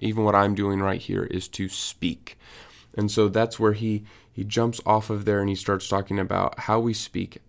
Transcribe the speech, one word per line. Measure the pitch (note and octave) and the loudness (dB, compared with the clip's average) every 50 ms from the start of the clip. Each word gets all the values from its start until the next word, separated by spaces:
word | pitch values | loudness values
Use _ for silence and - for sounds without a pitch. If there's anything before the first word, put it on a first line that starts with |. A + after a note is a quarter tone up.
even | - A2 G#2+ A2+ G#2+ | -4 -2 0 2 2
what | G#2 G2+ | 6 6
I'm | G2+ G2+ G2+ G2+ | 6 6 6 2
doing | G2+ G2+ G2+ G2 G2 | 0 0 0 0 0
right | G2 G2 F#2+ F2+ | 0 0 -2 -2
here | - - G2 G2 F#2 | -4 -4 -4 -2 -2
is | - - F#2 - - | -2 -4 -6 -6 -6
to | - - G2 F#2 | -6 -6 -6 -6
speak. | - - - - - - F2 F2 D2+ - - - - _ - - - - - - - - - - - | -4 -8 -8 -8 -8 -4 -4 -4 -4 -4 -10 -20 -20 _ -20 -20 -20 -20 -20 -20 -20 -20 -20 -12 -4
And | - G#2 G#2 | -2 -2 0
so | - A2+ G#2+ G#2 | 2 2 2 4
that's | F#2+ A2 A2+ A2+ - - | 4 2 0 0 0 2
where | A2+ G#2+ G#2 | 2 2 2
he, | G#2+ A2+ A2 G#2+ G#2 G#2 - - - - _ - | 2 -2 -2 -2 -4 -6 -10 -20 -20 -20 _ -10
he | A#2 G#2 | -8 -8
jumps | G#2 - A#2+ A#2 A#2 A#2 - - | -2 0 2 2 0 0 -2 0
off | - G#2+ A2 G#2+ - | 2 2 2 2 -2
of | A2 G2+ G#2 | -4 -2 0
there | G#2+ G2+ G2+ | 2 2 2
and | G2 G2+ | 2 0
he | G2 | -2
starts | F#2 - - G2+ F#2+ - - | -2 0 -2 -2 -2 0 -2
talking | G2+ G2 F#2+ - G2 G2+ | -2 -2 -2 -2 -2 -4
about | F#2 - G2 F#2+ F#2 - - - | -2 -2 0 0 0 -2 -2 -4
how | - - G#2+ A2+ | -2 0 0 2
we | A#2 A#2+ A2 | 2 0 -2
speak, | - - - - F#2 F#2 - - - _ | -4 -6 -8 -6 -6 -6 -6 -10 -20 _